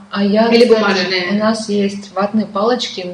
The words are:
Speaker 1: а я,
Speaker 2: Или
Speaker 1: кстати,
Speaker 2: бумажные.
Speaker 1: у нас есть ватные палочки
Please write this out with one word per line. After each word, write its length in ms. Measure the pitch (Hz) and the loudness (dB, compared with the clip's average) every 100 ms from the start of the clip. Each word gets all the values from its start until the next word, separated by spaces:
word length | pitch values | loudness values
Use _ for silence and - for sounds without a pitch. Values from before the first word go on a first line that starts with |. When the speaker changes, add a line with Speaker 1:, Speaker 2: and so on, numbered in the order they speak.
| - | -8
Speaker 1:
а 120 | 202 | -2
я, 260 | 202 208 233 | 0 2 4
Speaker 2:
Или 160 | 233 | 6
Speaker 1:
кстати, 160 | 240 220 | 6 4
Speaker 2:
бумажные. 460 | 202 196 185 185 180 | 2 0 -2 -2 -2
Speaker 1:
у 40 | 208 | 0
нас 280 | 220 220 - | 0 -2 -2
есть 420 | 202 196 196 - | -2 -2 -4 -8
ватные 300 | 185 202 220 | -4 -2 -2
палочки 560 | 196 196 220 247 - - 180 | -2 -2 0 -2 -4 -8 -10